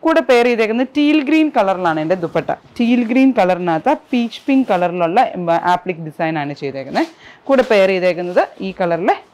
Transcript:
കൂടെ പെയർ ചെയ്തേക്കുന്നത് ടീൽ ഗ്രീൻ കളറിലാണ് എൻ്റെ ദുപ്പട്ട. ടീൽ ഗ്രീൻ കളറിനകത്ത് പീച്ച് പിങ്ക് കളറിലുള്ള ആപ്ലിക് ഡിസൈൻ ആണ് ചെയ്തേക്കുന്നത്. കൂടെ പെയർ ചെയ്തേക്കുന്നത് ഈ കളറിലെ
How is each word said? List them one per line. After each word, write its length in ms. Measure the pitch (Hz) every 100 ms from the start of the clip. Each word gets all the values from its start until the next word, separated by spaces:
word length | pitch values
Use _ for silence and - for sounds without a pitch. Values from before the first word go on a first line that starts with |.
കൂടെ 160 | 320 320 320
പെയർ 180 | 247 240
ചെയ്തേക്കുന്നത് 420 | 233 220 226 262 294
ടീൽ 220 | 294 311 269
ഗ്രീൻ 200 | 311 311 254
കളറിലാണ് 420 | 196 180 180 156
എൻ്റെ 120 | 156 185
ദുപ്പട്ട. 260 | 165 165 147 - _ -
ടീൽ 220 | 233 247 226
ഗ്രീൻ 200 | 247 269 240
കളറിനകത്ത് 540 | 180 180 180 160 240 302 _
പീച്ച് 320 | 247 233 - -
പിങ്ക് 220 | 269 262
കളറിലുള്ള 480 | 185 175 180 170 196 254 - 170 170 -
ആപ്ലിക് 280 | 180 185 165 160
ഡിസൈൻ 260 | - 165 160
ആണ് 120 | 143 143
ചെയ്തേക്കുന്നത്. 460 | 143 135 131 170 330 - - - -
കൂടെ 160 | 269 254
പെയർ 180 | 214 190
ചെയ്തേക്കുന്നത് 480 | 190 180 170 180 180 392 - 190
ഈ 40 | 185
കളറിലെ 340 | 180 170 180 403 -